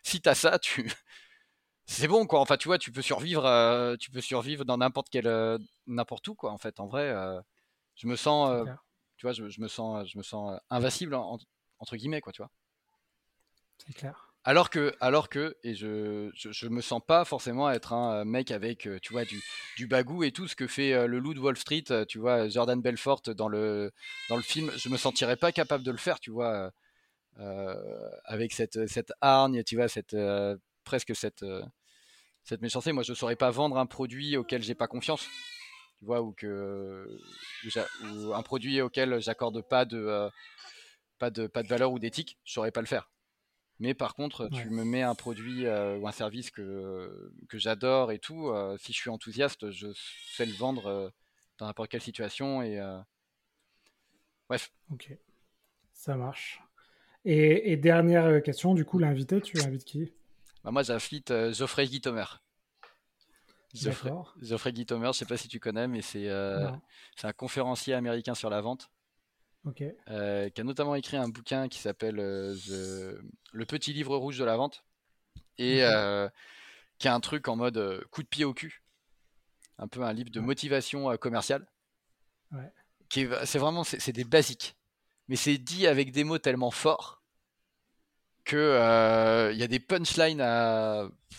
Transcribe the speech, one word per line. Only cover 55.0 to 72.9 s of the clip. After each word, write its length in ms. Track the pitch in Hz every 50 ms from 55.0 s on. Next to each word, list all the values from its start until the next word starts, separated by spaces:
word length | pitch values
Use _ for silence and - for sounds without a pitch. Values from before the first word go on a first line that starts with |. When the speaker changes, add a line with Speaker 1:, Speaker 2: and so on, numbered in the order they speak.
| - - 135 - _ _ _ _ _ _ _ _ _ _ _ _ _ _ _
Speaker 2:
ça 220 | - - 147 135
marche. 460 | 127 123 131 147 - - - - - - _ _ _ _ _ _ _ _ _ _ _ -
Et, 460 | 185 156 151 151 151 156 202 226 208
et 60 | 165
dernière, 480 | 147 139 170 170 170 165 170 175 170 165
euh, 140 | 165 156 147
question, 340 | 147 151 135 - - 180 190
du 120 | 170 151
coup, 140 | - - 180
l'invité, 420 | 165 147 143 131 135 - 190 202
tu 200 | 190 - - 160
invites 240 | 143 135 131 131 -
qui ? 260 | - - 147 165 165 - - _ _ - _ - - - - -
Speaker 1:
Bah, 80 | 110
moi, 120 | 117 139 139
j'invite, 480 | 117 117 110 - - 151 147 - -
euh, 220 | 123 113 113 117 113
Geoffrey 340 | 104 135 127 - - 139
Guitomer. 380 | 127 131 135 - 131 117 110 95 - - - _ _ _ _ _ _ _ _ - - _ _ _ _ _ _ _ _ _ _ _ _ _ _ _ _ -
Geoffrey, 360 | 113 139 - - - - 127
Speaker 2:
D'accord. 260 | 147 180 165 - - 160
Speaker 1:
Geoffrey 320 | 131 110 117 110 - 127 120
Guitomer, 340 | 117 120 - 120 117 117 127 127
je 60 | -
sais 60 | 110
pas 120 | - 123
si 100 | 117 -
tu 120 | - - 117
connais, 280 | - 117 104 110 120
mais 140 | 127 123 110
c'est, 260 | 104 - - 101 101
euh, 440 | 101 98 98 98 98 98 98 - 131
Speaker 2:
Non. 100 | 127 151 - _ - - - - _
Speaker 1:
c'est 120 | - -
un 60 | 107 -
conférencier 600 | - 131 123 - 139 127 127 127 - - 135 131
américain 400 | 123 120 120 117 117 113 131 120
sur 140 | - - 110
la 120 | 101 104
vente. 280 | 104 117 127 127 - - _ _ _ _ _ _ _ _ _ _ _ _ _ _ -
Speaker 2:
Ok. 180 | 147 127 - 143 147 - - _
Speaker 1:
Euh, 420 | - 107 104 101 101 101 101 101 101
qui 120 | - -
a 20 | 113
notamment 320 | 131 135 143 147 147 143
écrit 220 | 139 131 - 143
un 100 | 139 127
bouquin 400 | 117 113 120 113 - 135 135 135
qui 120 | 123 - -
s'appelle, 380 | - 107 98 - 110 110 107 104
euh, 360 | 101 98 98 98 98 98 98
The-, 640 | 95 95 98 95 95 95 95